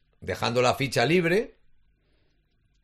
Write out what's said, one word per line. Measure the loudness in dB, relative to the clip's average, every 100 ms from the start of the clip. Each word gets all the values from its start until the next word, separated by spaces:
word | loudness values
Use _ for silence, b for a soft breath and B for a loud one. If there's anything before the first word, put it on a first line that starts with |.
| _ _
dejando | -10 -4 -2 2
la | 2
ficha | 2 -2 0 2
libre, | 2 2 0 -2 -10 _ _ _ _ _ _ _ _ _ _ _ _